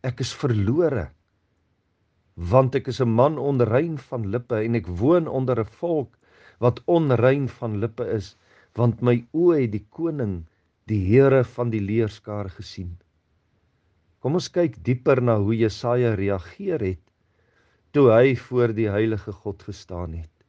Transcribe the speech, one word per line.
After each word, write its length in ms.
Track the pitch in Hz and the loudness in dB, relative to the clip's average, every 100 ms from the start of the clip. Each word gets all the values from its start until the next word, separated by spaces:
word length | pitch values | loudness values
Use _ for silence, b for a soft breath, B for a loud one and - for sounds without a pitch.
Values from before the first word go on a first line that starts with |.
ek 160 | 131 123 | -8 -6
is 140 | 127 | -8
verlore, 800 | - 143 110 98 147 165 120 78 _ _ _ _ _ _ _ _ _ _ _ _ - | -4 -2 0 0 0 0 -2 -8 _ _ _ _ _ _ _ _ _ _ _ _ -12
want 400 | 85 123 135 135 | 2 4 4 0
ek 140 | 131 | -4
is 80 | 120 | -2
'n 80 | 123 113 | 0 4
man 220 | 139 151 | 2 2
onrein 580 | 139 135 113 120 165 151 | -2 0 2 2 -2 -8
van 320 | - 127 98 | -10 -8 -6
lippe 260 | 117 - 110 | -6 -4 -4
en 200 | 110 117 | -2 -4
ek 120 | 80 | -4
woon 400 | 87 123 175 156 | -2 2 2 0
onder 320 | 131 131 117 | -4 -2 -2
'n 120 | 107 _ | -4 _
volk 380 | 175 160 123 _ b b b b | -4 -4 -4 _ b b b b
wat 220 | 117 117 - | 0 0 2
onrein 640 | 170 151 117 127 139 131 | 2 4 4 4 2 -2
van 320 | - 117 104 | -8 -8 -4
lippe 240 | 113 113 | -6 -6
is, 320 | 110 107 98 _ b b b - | -6 -6 -6 _ b b b 0
want 260 | 120 107 | 0 2
my 240 | 123 120 117 | 0 0 -2
oë 300 | 160 175 160 | 0 2 2
het 100 | 120 | 0
die 160 | 101 104 | -4 -10
Koning, 560 | - 165 151 110 90 82 _ _ _ - | -8 -6 -4 -6 -6 -12 _ _ _ -6
die 140 | 107 95 | -2 4
Here 360 | 120 135 135 | 4 6 4
van 260 | 123 - 120 | 0 -4 -4
die 100 | 110 | -4
leerskare 720 | 98 113 110 - - 104 98 | -2 -2 -2 -6 -12 -10 -10
gesien." 480 | - 101 - 90 85 _ _ _ _ _ _ _ _ _ _ _ _ | -12 -16 -12 -14 -14 _ _ _ _ _ _ _ _ _ _ _ _
Kom 140 | 127 | -4
ons 160 | 175 170 | -4 -4
kyk 340 | 180 165 - | -2 -2 -2
dieper 380 | - 123 - 131 | -4 -2 2 2
na 160 | 123 110 | 2 2
hoe 180 | 101 113 | 0 0
Jesaja 600 | 110 - 123 123 120 104 | 0 -2 -4 0 0 0
reageer 640 | 98 98 - - 202 165 | -2 -4 -6 -10 -6 -4
het 220 | 98 92 _ _ _ _ _ _ _ _ _ | -4 -6 _ _ _ _ _ _ _ _ _
toe 200 | 147 131 | 4 6
hy 240 | 110 135 123 | 8 6 2
voor 380 | - 127 117 | -2 0 0
die 160 | 110 107 | 0 0
Heilige 420 | 101 113 107 98 | 0 0 -2 -8
God 320 | 98 104 95 | -12 -12 -12
gestaan 500 | - 101 - 90 87 | -14 -16 -12 -10 -8
het. 180 | 80 80 _ | -10 -14 _